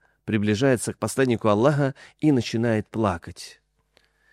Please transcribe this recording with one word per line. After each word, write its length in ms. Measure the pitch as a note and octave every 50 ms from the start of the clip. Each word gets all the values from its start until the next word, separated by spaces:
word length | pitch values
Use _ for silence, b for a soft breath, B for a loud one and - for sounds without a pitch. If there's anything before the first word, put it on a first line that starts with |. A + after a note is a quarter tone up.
| _ _ _ _ -
приближается 680 | - G#2+ G#2+ G#2 G#2 G#2 G2+ C#3 C3+ B2+ G#2+ - -
к 60 | -
посланнику 500 | - - A2+ - C3+ C3+ B2+ A#2 - -
Аллаха 480 | G#2+ G#2 G#2 A#2+ D3+ D3+ C#3 C#3+ C3 - B B B B B
и 140 | D3+ D3+ C#3+
начинает 560 | B2 - - - A2+ A#2 A#2+ A2 G#2+ - _
плакать. 720 | - A2 A2 G2 F2 D#2+ - E2+ - - - - - _ _ _ _ _ _ _ b b b b b b b b